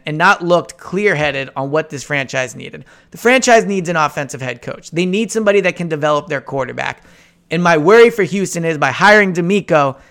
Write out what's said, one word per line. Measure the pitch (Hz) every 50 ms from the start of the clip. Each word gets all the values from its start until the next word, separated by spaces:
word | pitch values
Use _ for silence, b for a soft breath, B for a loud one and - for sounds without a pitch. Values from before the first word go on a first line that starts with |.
| _
and | 156 151
not | 156 170 190 202 - 175
looked | 170 175 170 156 - -
clear-headed | _ - - 175 196 208 202 170 147 151 147 139 135 135 127 -
on | 139 135 139
what | 143 156 156 160
this | 151 131 -
franchise | - 147 139 135 - - 135 127 120 131
needed. | 127 127 - - 151 139 b b b b b
The | -
franchise | - - 233 254 262 - 254 233 226 190
needs | 185 202 190 170 175
an | 170
offensive | 160 151 143 - 156 143 127 - 120
head | 131 127 123 123
coach. | - 135 - - - -
They | 156 165 185
need | 180 185 214 233 190
somebody | - 220 220 202 202 202
that | 185 180 175
can | - 175
develop | 165 156 147 151 151 151 147 147
their | - 147 131
quarterback. | - - 139 135 127 123 120 131 131 135 127 - b b b b b b b b _ _
And | 160 170 175
my | 170 170
worry | 156 147 175 214 233 233 233
for | 233 - 190
Houston | 143 180 202 185 - - 170 165
is | 165 160
by | 143 147 135
hiring | 127 - 180 202 208 214 202 185 170
DeMeco, | 175 170 175 208 202 - - 165 151 143 135 127 b b b